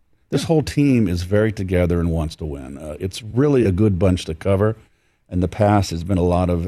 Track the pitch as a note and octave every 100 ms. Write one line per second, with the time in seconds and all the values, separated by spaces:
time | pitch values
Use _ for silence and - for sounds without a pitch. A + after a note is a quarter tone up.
0 | _ _ - C#3 - D#3+ B2+ - C#3+ B2
1 | G2+ F2 F2 G#2 A2 G#2 F#2 F2+ F2 F2
2 | E2+ E2 D#2 - D#2 C#2 C2 C#2 D#2 D2+
3 | G2 - A2 A2 D3 C3+ G2+ F2+ A2 F2+
4 | G2 F2+ - D#2 F#2+ G2 G#2+ A2 _ _
5 | _ _ - F2+ F2 - G#2 G#2 F#2+ E2+
6 | E2 F#2 F2+ F2 F2+ F2